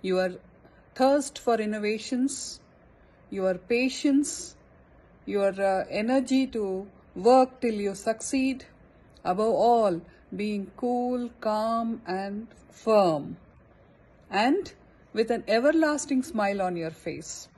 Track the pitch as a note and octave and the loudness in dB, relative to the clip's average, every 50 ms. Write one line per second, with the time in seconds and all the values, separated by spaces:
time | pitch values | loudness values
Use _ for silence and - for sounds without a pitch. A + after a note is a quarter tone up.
0 | - F#3 F#3 F#3 F#3 F#3 F3+ - - - - - _ - _ - _ _ _ - | -2 -2 0 0 0 -2 -4 -8 -18 -20 -20 -20 _ -20 _ -20 _ _ _ 2
1 | B3+ C4+ C#4 D4 C#4+ - - - - - A#3 A3 G#3+ G#3+ G#3+ G#3+ G#3 G#3 A3 G#3+ | 4 4 4 4 0 -2 -12 -6 0 0 0 0 0 -4 -4 -4 -2 -2 -4 -4
2 | - - C4 A#3+ B3+ C#4 - - - - - - _ _ _ _ _ _ - _ | -4 -6 -2 0 0 -2 -2 -6 -10 -12 -14 -16 _ _ _ _ _ _ -20 _
3 | _ _ _ _ - - - G3 F#3 F#3+ F#3 F3+ - - A#3+ A#3+ B3+ C4+ C4 - | _ _ _ _ -18 -12 -6 -2 0 0 -2 -2 -2 -2 0 2 2 0 -2 0
4 | - D4 C#4 C#4 D4 - - - - - - - - - - - - _ - - | 2 4 4 4 2 0 -4 -10 -12 -14 -16 -20 -20 -20 -20 -20 -20 _ -20 -20
5 | _ - - - - - G3 G3+ G3 G3 F#3+ F#3+ G3 G3 F#3+ F#3+ - - - G3+ | _ -20 -20 -18 -10 -4 -2 0 0 0 0 0 0 0 2 0 -2 -4 -4 -4
6 | G#3+ A3+ B3+ C4+ C4 - C4 C4 C4 B3+ - A3+ G#3 F#3+ F#3+ F#3+ G3 G#3 - - | -2 2 2 0 2 2 2 2 2 0 -2 -4 -4 -4 -4 -6 -8 -12 -18 -20
7 | _ _ _ F3+ F#3 A3+ B3+ C4 C4 B3+ - - - A#3+ A3 G#3 G3+ G3+ F#3+ F#3+ | _ _ _ 0 4 6 8 8 6 4 0 -4 -4 -2 -2 -2 -4 -4 -6 -4
8 | - A3+ A3 A3 - - - C4+ C4 C4 C4 C4 - - - - - - _ - | -4 -4 -4 -4 -4 -4 -2 0 0 0 -2 -4 -10 -20 -20 -20 -20 -20 _ -20
9 | - - - - _ E3+ F#3 F#3+ G#3+ A3 G#3+ D3 G3 A#3 A#3+ A#3 A3 G3+ F3 E3 | -20 -20 -20 -10 _ -4 -2 0 0 0 2 4 4 4 6 6 4 2 0 -2
10 | E3+ - - - - _ - F#3 G#3 G#3+ G#3 G3+ G3 F3+ - - - A#3+ B3 B3 | -8 -14 -20 -20 -18 _ -8 -6 -4 -4 -4 -4 -6 -8 -10 -6 -4 -2 -2 -2
11 | B3 B3 B3+ B3 A#3+ A#3 A#3 - - A3 G#3+ G#3+ A3 A3+ A3+ A3+ A#3 A3+ A3+ - | -2 -2 -4 -4 -6 -8 -10 -6 -4 -2 -2 0 0 0 -2 -2 -2 -4 -6 -8
12 | - - F#3 F#3+ G3 G3+ G3+ G#3 A3+ - - - - - - - - A3 A3 G#3 | -8 -8 -6 -6 -6 -8 -8 -10 -12 -14 -20 -20 -20 -20 -20 -8 0 4 4 6
13 | G3 F3 D#3+ D3 C#3+ - - - - - _ - - _ - _ - _ - _ | 6 4 2 0 -4 -8 -12 -14 -16 -20 _ -20 -20 _ -20 _ -20 _ -20 _
14 | - _ _ _ - _ - G3 G#3+ B3+ D4 G#4 F4+ - - _ - - _ _ | -20 _ _ _ -16 _ -2 0 2 2 2 0 -2 -6 -14 _ -20 -20 _ _
15 | - _ - G#3+ A3+ A3+ A#3+ A3 - - G#3 A3+ A#3+ D4 D#4 E4 D#4+ D4+ D4+ C#4+ | -20 _ -2 -2 0 0 0 -4 0 2 2 4 4 4 4 4 4 2 2 -2
16 | - - C#4 C4 B3+ - - A3 G#3 G3+ G3+ G3+ F#3+ F#3 F3+ E3+ E3 D#3+ D#3+ - | -2 0 0 -2 -2 -2 -2 0 0 0 0 0 -2 -2 -2 -4 -6 -8 -8 -10
17 | - E3 D3 C#3+ E3 - - - - - _ | -10 -10 -10 -10 -12 -14 -16 -16 -16 -20 _